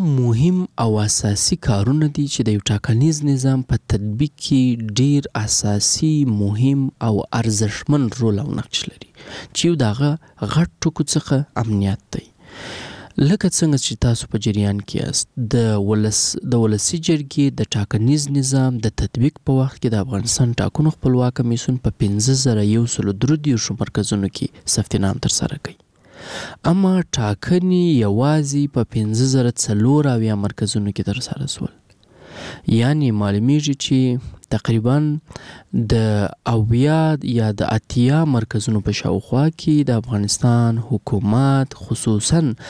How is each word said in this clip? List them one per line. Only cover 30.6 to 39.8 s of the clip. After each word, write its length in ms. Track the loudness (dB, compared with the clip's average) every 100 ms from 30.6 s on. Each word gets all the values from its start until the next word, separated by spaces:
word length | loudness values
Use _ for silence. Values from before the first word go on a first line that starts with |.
| -2 -2 -2
کې 120 | -2
ترسره 440 | -4 -4 -6 -8 -8
سول. 280 | -8 -8 -10 _ _ _ -20 -20 -16 -14 -8 0
یعنی 460 | 2 2 2 2
معلومیږي 640 | 2 0 0 2 2 0 -4
چې 440 | 0 2 2 0 -6 -16 -6
تقریباً 720 | -4 0 0 2 2 0 -2 -6 -18 -18 -20 -6 -4 0
د 100 | 2 2 0 -2 -4 -2
اویا 720 | 0 2 2 2 2 2 0 -2
یا 280 | 0 0
د 100 | 0 -2
اتیا 560 | -2 -2 0 2 4 4
مرکزونو 560 | 2 0 -4 -2 -2
په 120 | 0
شاوخوا 540 | -2 -2 -2 0 2 2
کې 420 | 0 0 2